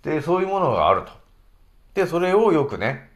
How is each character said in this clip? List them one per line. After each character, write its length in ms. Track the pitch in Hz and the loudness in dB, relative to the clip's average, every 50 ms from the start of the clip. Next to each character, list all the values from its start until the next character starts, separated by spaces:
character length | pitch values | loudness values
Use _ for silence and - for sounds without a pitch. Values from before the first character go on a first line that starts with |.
で、 200 | _ 139 156 151 | _ -4 -4 -4
そ 160 | 139 156 180 185 | -2 -2 0 0
う 20 | |
い 40 | 190 | 0
う 40 | 190 | -2
も 120 | 196 196 | -2 0
の 100 | 180 143 | 0 0
が 180 | 113 87 76 85 | 2 2 4 2
あ 60 | 95 | 2
る 80 | 92 | 2
と。 100 | - - - - _ _ _ _ _ _ _ _ _ _ _ _ _ _ | -2 -10 -20 -20 _ _ _ _ _ _ _ _ _ _ _ _ _ _
で、 140 | - 196 185 | -4 -2 -2
そ 120 | 151 160 170 | -2 0 -2
れ 140 | 175 180 185 | 0 2 2
を 180 | 208 226 214 | 2 4 4
よ 120 | 170 151 135 | 2 2 0
く 140 | - 107 90 | -2 -4 -4
ね 320 | 98 120 135 135 - - _ | -4 -4 -4 -6 -14 -20 _